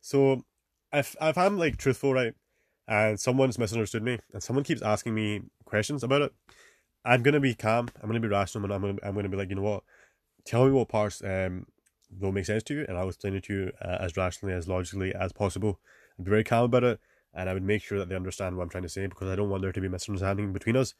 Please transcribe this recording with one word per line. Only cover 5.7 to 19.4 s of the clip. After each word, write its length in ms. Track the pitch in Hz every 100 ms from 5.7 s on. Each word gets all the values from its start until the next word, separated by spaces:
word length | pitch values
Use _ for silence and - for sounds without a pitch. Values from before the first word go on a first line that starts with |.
| 104 107 143
about 180 | 127 139
it, 100 | 143 _ _ - - _ _ _
I'm 180 | - 123
gonna 180 | 120 147
be 140 | 139
calm, 340 | 113 110 117 120 -
I'm 80 | 110
gonna 120 | 113
be 80 | 113
rational, 360 | 101 98 -
and 80 | 101
I'm 60 | 101
gonna, 160 | 101 98
I'm 120 | 101
gonna 140 | 101 101
be 80 | 98
like, 140 | 98
You 60 | 95
know 60 |
what? 220 | 98 101 - _ _ _ _ _
Tell 220 | - 117 131
me 60 |
what 160 | 135 110
parts, 340 | 110 104 -
um, 420 | 98 95 92 90 - _ _ _ _ 98
don't 140 | 98
make 120 | 98 95
sense 160 | 107
to 100 | 107
you, 120 | 147 156
and 100 | 90
I'll 100 | 92
explain 260 | 85 101
it 100 | 98
to 100 | -
you, 180 | 98 92 -
uh, 160 | 92 90
as 160 | 92 85
rationally, 380 | 92 - 101
as 140 | 90 82
logically 460 | 92 90 98 95
as 180 | 92 92
possible. 480 | - 101 92 107 95 _ - _ _
I'd 60 |
be 60 | 90
very 140 | 107
calm 200 | 110 117
about 200 | 123 123
it, 160 | 123 107 _ _ _
and 140 | - 92
I 60 |
would 80 | 95
make 200 | 95 107
sure 160 | - 101
that 100 | 90
they 80 | 92
understand 400 | 92 - 95 92
what 80 |
I'm 40 | 90
trying 120 | 92
to 40 | 90
say, 180 | - 95
because 220 | - 95
I 80 |
don't 140 | 95